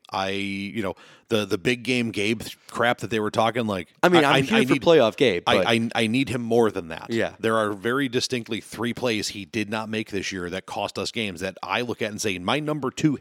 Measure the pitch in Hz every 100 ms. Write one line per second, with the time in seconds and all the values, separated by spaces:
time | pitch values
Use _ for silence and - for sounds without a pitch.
0 | - 101 98 98 98 98 101 110 95 -
1 | - - _ 110 101 101 113 123 117 127
2 | 117 101 101 113 - - - - 117 120
3 | 101 110 107 - 113 120 110 95 85 _
4 | 175 175 135 131 135 226 127 131 170 160
5 | 110 - 127 87 117 104 95 117 117 117
6 | 110 127 135 127 113 120 110 92 82 85
7 | 98 113 87 - 110 110 107 101 107 131
8 | 139 120 - 123 113 107 - - 117 110
9 | 123 107 92 104 92 113 101 110 110 110
10 | 110 98 - 95 87 92 - 107 101 -
11 | 90 120 104 82 95 90 - 104 123 101
12 | 110 104 107 90 92 139 151 151 127 -
13 | 156 127